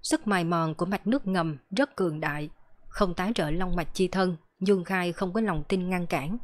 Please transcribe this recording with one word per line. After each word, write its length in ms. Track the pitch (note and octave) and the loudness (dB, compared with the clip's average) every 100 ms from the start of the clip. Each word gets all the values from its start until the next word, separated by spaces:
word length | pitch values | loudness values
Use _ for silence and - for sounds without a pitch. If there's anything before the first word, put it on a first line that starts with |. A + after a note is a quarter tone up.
Sức 240 | - D#4+ - | 0 0 2
mài 180 | F#3+ | 2
mòn 300 | E3+ E3+ D#3+ | 2 2 0
của 120 | D#3 F3+ | 0 -2
mạch 200 | G3 G3+ | 0 0
nước 200 | C4+ G3 | 0 0
ngầm 300 | F#3 E3 D3 _ | 0 0 -4 _
rất 260 | F#3+ C#4+ - | 0 0 2
cường 240 | F#3 D3+ | -2 0
đại, 300 | D3+ D3 D3+ - - - - | -4 -4 -6 -10 -20 -20 -14
không 260 | - G3+ | 0 0
tá 160 | E3+ F#3 | 2 -2
trợ 160 | A#3 D3+ | 0 0
long 260 | E3 F#3 F3 | 0 0 0
mạch 180 | D#3+ | -2
chi 140 | - F#3 | 0 0
thân, 280 | F#3+ F#3 E3 _ _ | 2 2 0 _ _
Dương 240 | F#3+ G3 | 2 2
Khai 280 | F3 F#3+ F3 | 2 0 0
không 200 | E3+ F#3+ | -2 -2
có 80 | G3+ | 0
lòng 240 | A3 D#3+ D#3 | 0 -2 0
tin 220 | F#3+ F3+ | 0 0
ngăn 160 | F#3 F3 | -2 0
cản. 320 | E3 C#3 A3+ | -2 -2 -6